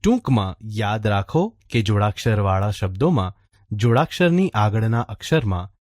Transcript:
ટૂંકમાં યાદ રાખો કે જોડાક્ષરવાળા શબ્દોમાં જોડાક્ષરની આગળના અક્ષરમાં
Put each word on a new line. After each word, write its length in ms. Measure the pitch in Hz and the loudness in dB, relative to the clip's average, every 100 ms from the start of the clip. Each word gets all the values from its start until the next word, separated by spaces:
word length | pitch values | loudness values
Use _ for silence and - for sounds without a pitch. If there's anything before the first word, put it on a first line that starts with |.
ટૂંકમાં 540 | 196 240 151 120 95 95 110 | 2 0 2 0 0 -8 -10
યાદ 320 | 110 104 110 107 | -6 -4 -2 0
રાખો 360 | 101 98 160 208 _ _ | 0 0 -2 -2 _ _
કે 120 | 120 | -2
જોડાક્ષરવાળા 920 | 104 104 104 - 120 107 98 95 104 104 | 0 0 0 0 0 0 0 0 -2 -2
શબ્દોમાં 580 | 95 92 151 147 90 - _ _ _ | -6 -2 0 2 -2 -8 _ _ _
જોડાક્ષરની 840 | 104 117 117 165 - 175 175 190 | 0 2 2 2 0 2 2 0
આગળના 540 | 110 104 107 110 117 - | 2 0 0 0 -2 -4
અક્ષરમાં 640 | 104 - 160 110 90 90 _ | -10 -2 0 0 -4 -6 _